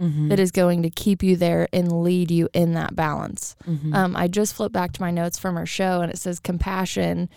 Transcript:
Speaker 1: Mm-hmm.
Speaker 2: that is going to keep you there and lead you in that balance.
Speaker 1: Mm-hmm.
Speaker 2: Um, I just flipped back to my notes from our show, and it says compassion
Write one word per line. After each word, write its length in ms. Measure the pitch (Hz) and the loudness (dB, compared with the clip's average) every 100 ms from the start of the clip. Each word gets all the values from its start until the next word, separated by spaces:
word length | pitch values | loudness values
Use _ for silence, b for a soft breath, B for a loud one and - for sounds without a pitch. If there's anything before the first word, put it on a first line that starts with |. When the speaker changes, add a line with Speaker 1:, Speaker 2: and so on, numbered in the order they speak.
Speaker 1:
Mm-hmm. 280 | 175 147 151 | -2 0 2
Speaker 2:
that 100 | 202 | 4
is 120 | 185 | 4
going 300 | 190 180 175 | 4 4 2
to 60 | 165 | 0
keep 320 | - 208 190 | -2 0 2
you 120 | 190 180 | 4 4
there 320 | 175 170 170 | 4 2 2
and 180 | 185 175 170 | 0 0 2
lead 280 | 175 180 175 | 2 2 2
you 160 | 170 165 | 2 2
in 200 | - 170 165 | 2 2 0
that 200 | 156 - | -2 -2
balance. 640 | 156 147 - - - - - | -2 -4 -6 -10 -12 -12 -6
Speaker 1:
Mm-hmm. 260 | 156 151 | -4 0
Speaker 2:
Um, 220 | 190 185 - | 2 2 0
I 140 | 175 | 0
just 240 | 196 214 - | 0 -2 -2
flipped 160 | 214 | -4
back 220 | 190 180 | -2 -4
to 80 | - | -4
my 100 | 180 | -4
notes 260 | 175 170 - | -2 -2 -4
from 200 | 185 170 | -4 -4
our 80 | 165 | -4
show, 340 | - 190 180 | -2 0 0
and 100 | 170 | -2
it 80 | 175 | -4
says 220 | 185 175 | -6 -6
compassion 880 | - 175 190 185 185 190 175 175 180 | -4 -4 -2 -2 -2 -2 -2 -2 -4